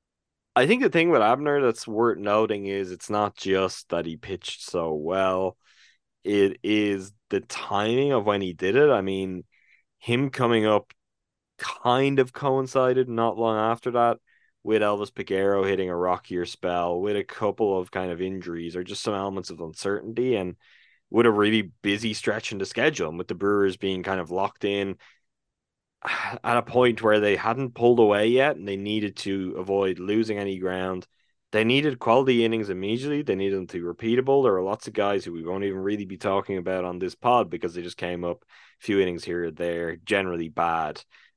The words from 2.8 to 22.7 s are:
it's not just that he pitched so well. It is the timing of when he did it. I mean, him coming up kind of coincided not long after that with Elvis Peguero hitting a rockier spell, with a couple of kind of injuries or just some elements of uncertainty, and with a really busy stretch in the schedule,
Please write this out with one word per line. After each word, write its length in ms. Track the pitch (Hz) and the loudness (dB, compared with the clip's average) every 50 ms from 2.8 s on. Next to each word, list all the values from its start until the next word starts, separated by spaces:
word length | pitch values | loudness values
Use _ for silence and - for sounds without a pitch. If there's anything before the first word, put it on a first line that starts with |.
| 98 90 90 | -4 -6 -8
it's 180 | 87 - - | -12 -8 -4
not 260 | 104 104 104 101 - | -2 0 0 -2 -2
just 520 | - - 95 95 95 95 92 - - - _ | -6 -2 0 2 2 2 0 -2 -6 -8 _
that 180 | - 85 82 | -4 -4 -2
he 100 | 82 80 | -4 -8
pitched 460 | 76 - - 95 90 - - - - - | -10 -10 -10 -10 -8 -8 -12 -12 -12 -12
so 300 | - - 90 82 82 78 | -6 -4 -4 -2 -2 -4
well. 640 | 76 76 82 92 95 95 92 95 92 95 92 - _ _ _ _ _ _ _ _ _ _ _ _ _ _ | -4 -4 -2 0 0 0 0 0 0 -2 -2 -4 _ _ _ _ _ _ _ _ _ _ _ _ _ _
It 360 | 95 104 101 98 98 - - - | 0 4 4 4 4 2 0 -2
is 500 | 98 107 107 104 104 101 98 95 98 104 _ _ _ | 0 0 2 2 0 -2 -4 -6 -10 -16 _ _ _
the 100 | 104 95 | -4 -4
timing 720 | - - - - - - 104 98 104 110 120 131 139 143 135 | -4 -4 -10 -12 -8 -4 -2 0 0 2 2 2 2 2 2
of 140 | 117 101 | 2 2
when 160 | 104 101 101 98 | 2 2 0 0
he 100 | 92 85 | -4 -4
did 240 | - 92 92 104 | -2 -2 2 4
it. 140 | 131 147 147 | 4 6 6
I 100 | 127 104 | 6 4
mean, 440 | 95 95 95 95 95 95 92 90 - - _ _ _ _ _ _ _ _ _ _ | 2 0 -2 -2 -4 -4 -6 -8 -10 -14 _ _ _ _ _ _ _ _ _ _
him 320 | - - 120 123 143 135 | -4 -2 0 0 0 -2
coming 360 | - - 127 117 117 113 107 | -2 0 2 2 4 4 4
up 260 | 107 107 101 - - - _ _ _ _ _ _ _ _ _ _ _ _ - | 4 4 2 2 -2 -10 _ _ _ _ _ _ _ _ _ _ _ _ -12
kind 600 | - - - - - 123 123 131 139 139 139 135 | -10 -10 -10 -4 0 0 2 2 2 2 4 2
of 140 | 131 127 - | 2 2 0
coincided 760 | - 151 139 131 135 131 127 - 135 127 127 127 131 131 127 | -4 -2 0 0 0 -2 0 0 2 2 2 2 2 0 0
not 300 | 117 113 117 117 92 107 | 0 0 0 0 0 0
long 180 | 117 113 110 | 0 0 2
after 360 | 107 107 113 117 113 - 127 117 | 2 2 0 0 -2 -4 -2 2
that 260 | 120 120 117 110 - _ _ _ _ _ _ _ _ _ | 2 2 2 2 0 _ _ _ _ _ _ _ _ _
with 200 | 104 110 107 104 | 0 2 2 4
Elvis 280 | 104 104 101 104 98 | 2 0 0 -4 -6
Peguero 560 | - - 98 - 98 95 98 101 101 98 95 | -8 -10 -6 -2 -2 0 2 2 2 2 2
hitting 220 | 98 98 92 95 90 | 2 0 0 0 -2
a 80 | 87 | -2
rockier 480 | 85 90 92 90 90 - - 92 90 87 | -2 0 0 0 -2 -4 -6 -6 -4 -4
spell, 560 | - - - - 90 87 87 87 87 87 87 | -6 -8 -6 -4 -2 -2 0 0 0 -2 -2
with 160 | 95 104 104 | -2 -2 -2
a 80 | 101 95 | -4 -4
couple 540 | - - - 110 101 95 - 113 101 98 92 | -6 -8 -4 -4 -4 0 0 0 0 0 0
of 120 | 90 - | -2 -4
kind 200 | - 95 92 90 | -6 -6 -6 -4
of 100 | 87 82 | -4 -4
injuries 560 | 92 95 95 92 85 87 85 85 85 85 85 | -4 -6 -6 -8 -8 -8 -10 -8 -8 -8 -8
or 80 | 90 90 | -8 -8
just 180 | 92 101 - - | -8 -10 -6 -4
some 120 | 117 104 | -4 -4
elements 340 | 95 98 98 95 98 90 - | -2 -4 -4 -6 -8 -10 -10
of 120 | 87 80 | -12 -12
uncertainty, 760 | 85 80 80 - - 98 101 101 - 110 113 113 127 131 120 | -12 -12 -12 -8 -4 -4 -4 -4 -6 -8 -6 -4 -2 0 0
and 200 | 101 92 90 87 - _ _ _ _ _ _ _ _ _ _ | 0 -2 -4 -8 -12 _ _ _ _ _ _ _ _ _ _
with 180 | - 107 117 | 2 4 6
a 40 | 120 | 6
really 420 | 107 104 104 104 110 110 104 90 - _ - | 6 4 4 4 4 2 0 -2 -8 _ -2
busy 300 | 101 101 107 113 113 107 | 0 0 0 0 -4 -4
stretch 400 | - - 117 104 113 - - 110 | -2 -2 -2 -2 -2 -4 -6 -6
in 60 | 98 | -6
the 80 | 95 | -6
schedule, 420 | - | -6